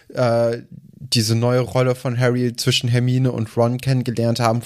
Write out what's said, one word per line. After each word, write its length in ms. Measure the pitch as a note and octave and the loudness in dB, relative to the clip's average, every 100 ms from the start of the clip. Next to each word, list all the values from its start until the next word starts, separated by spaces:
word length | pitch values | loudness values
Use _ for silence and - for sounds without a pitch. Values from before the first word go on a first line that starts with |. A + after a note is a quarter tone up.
| - | -12
äh, 460 | - B2 A#2 A#2 A#2+ - - - - | -2 0 2 0 -2 -10 -20 -20 -16
diese 380 | C3 B2 G#2+ A2+ | -4 0 0 0
neue 240 | A#2+ B2+ | 2 0
Rolle 360 | A#2+ C3 B2+ B2 | 0 0 0 0
von 220 | C3 A#2+ | -4 0
Harry 380 | B2+ B2 B2 A#2 | 0 0 -2 -2
zwischen 320 | B2+ B2 A#2+ | 0 0 2
Hermine 460 | B2 B2 B2+ C3 | 0 2 2 0
und 240 | A#2+ A2 - | 0 -4 0
Ron 200 | A#2 B2 | 0 0
kennengelernt 600 | B2 B2+ A#2+ A#2 A#2 A#2 | -2 -2 -2 -2 0 2
haben, 220 | A#2 A#2 | 0 0